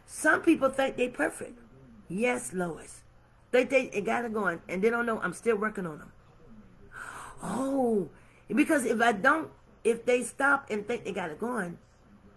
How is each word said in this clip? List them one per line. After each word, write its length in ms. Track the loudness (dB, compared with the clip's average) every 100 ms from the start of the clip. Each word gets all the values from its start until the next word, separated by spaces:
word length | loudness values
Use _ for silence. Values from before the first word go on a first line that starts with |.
| -18
Some 380 | -2 2 4
people 260 | 4 4 4
think 280 | 2 0 0
they 120 | -2
perfect. 520 | 0 -4 -4 -12 -14 -20 -20 -20 -20 -10
Yes, 440 | -2 -2 -2 -4
Lois. 500 | -4 -4 -6 -14 -20 -20 -20 _ _ _
They 120 | 2 4
think 280 | 2 2
they 80 | -2
got 240 | -2 -2 -2
it 80 |
going, 300 | -2 -2 -2 -4
and 140 | 0
they 80 | 2
don't 160 | 2 0
know 140 | -2
I'm 120 | -4
still 240 | -4 0 0
working 300 | 0 -4 -8
on 120 | -8
them. 140 | -16 -20 -20 -20 -20 -20 -20 -20 -20 -16 -14 -14 -14 -10
Oh, 680 | -6 -2 0 2 2 2 0 -6 -20 -20 -2
because 320 | 2 4 4 2
if 160 | 2
I 120 | 4
don't, 380 | 4 4 2 0 -12 -20 -4 0
if 200 | 0 2
they 180 | 0
stop 440 | 0 0 2 2 0
and 160 | -6 -4
think 180 | -6 -6
they 80 |
got 180 | -6 -6
it 80 | -6
going, 400 | -4 -4 -4 -8 -16 _ -20 -20 -20